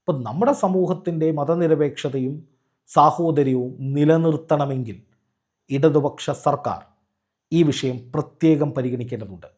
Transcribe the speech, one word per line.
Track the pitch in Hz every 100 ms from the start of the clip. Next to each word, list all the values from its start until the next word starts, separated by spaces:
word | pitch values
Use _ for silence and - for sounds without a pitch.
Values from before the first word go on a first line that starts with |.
അപ്പം | - 147 113
നമ്മുടെ | 139 240 285
സമൂഹത്തിൻ്റെ | 190 185 175 180 - 165 160 160
മതനിരപേക്ഷതയും | 143 170 165 151 147 143 147 135 131 151 - _ _ _ _
സാഹോദര്യവും | - 151 160 165 147 135 127 127 - 135 139
നിലനിർത്തണമെങ്കിൽ | 147 165 165 151 - 151 143 131 117 95 _ _ _ _ _ _ _ 135
ഇടതുപക്ഷ | 156 147 139 - - - 151
സർക്കാർ | 143 127 87 - _ _ _ _ _ _
ഈ | 165 156
വിഷയം | 131 135 123 120
പ്രത്യേകം | 147 139 _ 160 151 143 135
പരിഗണിക്കേണ്ടതുണ്ട്. | 123 120 120 117 101 90 78